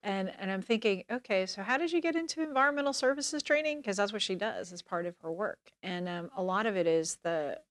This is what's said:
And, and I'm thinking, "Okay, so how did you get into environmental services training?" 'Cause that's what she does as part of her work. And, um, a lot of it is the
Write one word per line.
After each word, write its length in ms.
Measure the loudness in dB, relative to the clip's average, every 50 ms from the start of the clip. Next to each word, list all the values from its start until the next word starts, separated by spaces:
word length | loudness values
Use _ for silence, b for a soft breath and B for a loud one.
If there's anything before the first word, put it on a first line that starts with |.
| -2
And, 300 | -2 -2 -2 -2 -4 -6 -6
and 100 | -4 -4
I'm 120 | -4 -4 0
thinking, 420 | 0 0 2 4 2 2 2 -2 _
"Okay, 360 | -6 -6 -2 0 2 2 2
so 160 | 0 -4 -8 -2
how 160 | 0 2 2
did 140 | 2 2 2
you 80 | 2 2
get 140 | 2 0
into 260 | 0 -2 -2 -4 -4 -4
environmental 500 | 0 2 4 4 4 4 2 0 0 0
services 480 | 2 2 2 2 2 -2 -4 -4 -4
training?" 420 | 0 2 2 2 4 0 -2 -2 -4
'Cause 120 | -4 0
that's 160 | 0 0 0 0
what 80 | -2
she 140 | -2 -2 -2
does 380 | -2 -2 -4 -4 -4 -8 -10 -10
as 100 | -16 -12
part 240 | _ -4 -4 -4
of 100 | -4 -8 _ -8
her 80 | -8
work. 420 | -4 -2 -2 -4 -4 _ _ -20 _ _
And, 280 | -8 -6 -4 -4 -4 -4
um, 220 | -4 -6 -6 -8 -4
a 60 | -2 -2
lot 240 | 0 2 2 2
of 100 | 2 2
it 120 | 2 4 4
is 300 | 4 4 4 0 -4 -4 _
the 380 | -2 0 0 -2 -2 -6 -8 -12 _